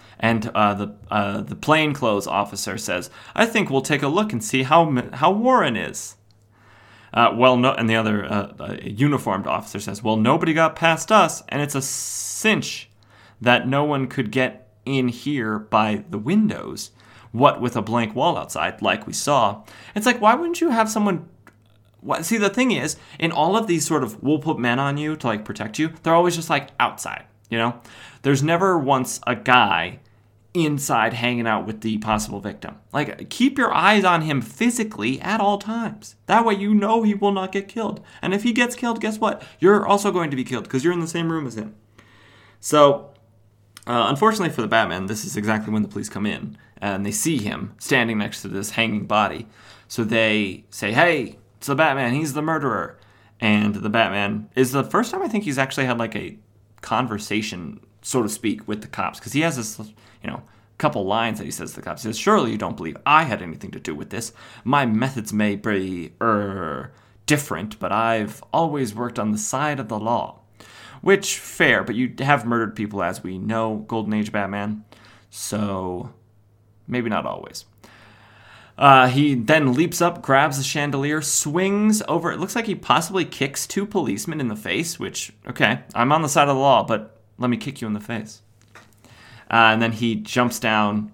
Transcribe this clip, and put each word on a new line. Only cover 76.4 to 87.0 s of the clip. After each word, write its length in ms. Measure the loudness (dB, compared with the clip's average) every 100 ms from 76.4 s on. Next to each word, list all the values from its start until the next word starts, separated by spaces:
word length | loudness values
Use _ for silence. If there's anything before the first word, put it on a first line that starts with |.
| _ _ _ _ -8
maybe 220 | -4 -2
not 160 | -2 -4
always. 400 | -8 -12 -16 -20 _ -20 -20 -20 -20 -20 -20 -20 -20 -16 4
Uh, 300 | 8 10 8
he 280 | 6 2 2
then 380 | 4 4 4
leaps 280 | 2 2 2
up, 200 | 0 0
grabs 360 | 2 4 4 0
the 60 |
chandelier, 580 | -4 -2 -2 -2 0 -2
swings 800 | -2 -2 0 0 2 2 4 2 2
over. 240 | 0 0
It 80 | -4
looks 160 | -4 -4
like 100 | -4
he 100 | -4
possibly 500 | 2 2 2 -2 -4
kicks 420 | -4 -4 -4 -6
two 180 | -4 -2
policemen 540 | -2 -2 -4 -6 -4
in 80 | -4
the 80 | -4
face, 420 | -4 -4 -4 -6
which, 360 | -8 -8 -12 -12 -10
okay, 340 | 0 0 0 -4
I'm 200 | 0 2
on 80 | 2
the 80 | 2
side 180 | 4 4
of 80 | 4
the 60 |
law, 220 | 4 4
but 360 | 4 -2